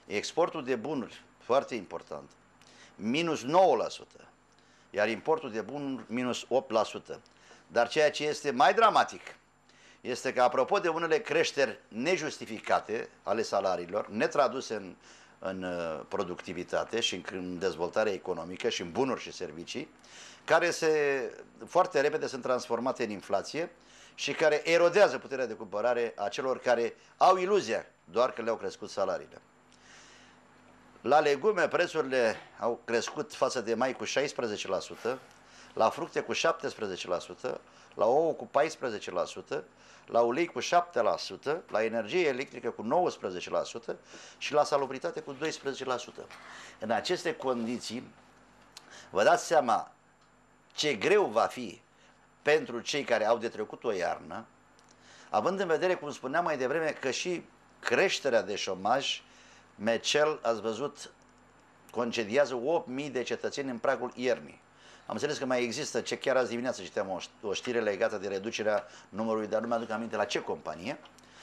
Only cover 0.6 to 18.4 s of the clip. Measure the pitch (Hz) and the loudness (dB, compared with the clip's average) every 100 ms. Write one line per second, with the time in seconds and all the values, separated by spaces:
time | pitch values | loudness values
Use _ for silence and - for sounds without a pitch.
0.6 | 127 120 131 147 101 - - - - 131 | -2 -2 -2 -4 -6 -10 -20 -10 0 2
1.6 | 135 117 87 80 - 73 69 _ _ _ | 2 -4 -8 -10 -10 -14 -14 _ _ _
2.6 | - - - - 107 147 170 139 120 175 | -20 -20 -20 -6 -2 0 0 -2 2 6
3.6 | 185 117 80 - - - - _ _ _ | 6 4 0 -6 -16 -20 -20 _ _ _
4.6 | _ _ _ 98 107 110 - 156 131 110 | _ _ _ 0 0 2 0 0 0 -6
5.6 | 101 143 139 127 107 117 123 113 - 127 | -6 -6 -6 -6 -4 -2 -2 -4 0 0
6.6 | - 110 101 101 - 71 - _ - - | 2 2 2 -4 -12 -14 -16 _ -20 -20
7.6 | - 117 117 156 151 - 147 143 143 123 | -2 2 2 4 2 2 -2 -2 0 4
8.6 | 165 208 220 156 113 92 - - _ _ | 4 6 6 6 4 -2 -16 -20 _ _
9.6 | _ - - - 110 123 131 123 123 131 | _ -20 -20 -12 -6 -4 0 4 4 4
10.6 | 123 202 175 160 165 156 - 151 151 143 | 2 2 0 0 2 0 2 0 2 2
11.6 | 123 101 - 110 147 180 151 - 113 107 | 0 -2 -10 -4 0 0 -2 -8 -10 -8
12.6 | - 90 - 113 - - - 110 101 101 | 0 0 0 -6 -6 -8 -2 -2 0 0
13.6 | 95 87 87 101 - 107 160 147 127 127 | 2 -2 -2 -4 -4 -2 0 2 2 0
14.6 | - 107 95 - - - - - 92 95 | -6 -8 -8 -16 -20 -20 -20 -10 -8 -6
15.6 | 90 87 82 76 - 98 90 87 - 87 | -4 -4 -4 -6 -6 -6 -4 -8 -8 -8
16.6 | 82 85 80 113 - 92 - 98 90 90 | -4 -2 -2 -2 -2 -4 -8 -8 -6 -4
17.6 | 95 78 85 110 107 92 92 85 | -2 -2 -2 0 0 0 -4 -6